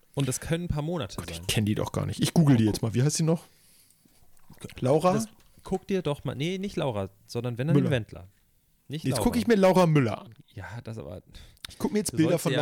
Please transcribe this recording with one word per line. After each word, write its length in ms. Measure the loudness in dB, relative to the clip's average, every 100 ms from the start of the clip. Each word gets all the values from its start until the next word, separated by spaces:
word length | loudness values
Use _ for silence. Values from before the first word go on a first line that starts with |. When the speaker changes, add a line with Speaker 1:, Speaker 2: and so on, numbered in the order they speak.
| _
Speaker 1:
Und 140 | -4 -2
das 140 | -2
können 240 | -4 -4 -2
ein 20 |
paar 140 | -4
Monate 340 | -2 -4 -6 -8
Speaker 2:
Gott, 140 | -12
ich 60 | -10
Speaker 1:
sein. 100 | -4
Speaker 2:
kenn 180 | 0 0
die 80 | 0
doch 180 | -2
gar 120 | -2 -4
nicht. 160 | -2
Ich 120 | 0
google 240 | 4 6 6
die 80 | 4
jetzt 160 | 2
mal. 120 | -2
Wie 80 | 0
heißt 140 | 0 2
sie 80 |
noch? 220 | 0 0 -4 _ _ _ _ _ _ _ -20 -20 -20 -18 -16 -4
Laura? 340 | 0 2 2
Speaker 1:
Das, 140 | 0 -2 -12 _ -16
guck 240 | -6 -6 -2
dir 140 | -4
doch 220 | -2 -4
mal, 120 | -6 -4
nee, 220 | -4 -4
nicht 180 | -6 -4
Laura, 340 | -4 -2 -6 _ -12
sondern 300 | -8 -6 -4
wenn, 100 | 2
dann 80 | 2
den 80 |
Speaker 2:
Müller. 120 | 4 0
Speaker 1:
Wendler. 320 | -4 -14 -20 _ _ _ _ _ -14
Nicht 180 | -6 -2
Speaker 2:
Jetzt 120 | 0
Speaker 1:
Laura. 60 |
Speaker 2:
guck 120 | 0 0
ich 100 | 2
mir 80 | 4
Laura 300 | 6 6 6
Müller 340 | 4 2 -2
an. 120 | -12 -20 -20
Speaker 1:
Ja, 280 | -16 -14 -12
das 140 | -12 -12
aber 240 | -12 -14 -16 -20 -20 -18 -16
Speaker 2:
Ich 80 | -4
guck 160 | -2
mir 60 | 0
jetzt 120 | 0
Speaker 1:
Du 60 | 2
Speaker 2:
Bilder 140 | 2
Speaker 1:
sollst 120 | 2
Speaker 2:
von 80 | 0
Speaker 1:
ja 60 | 0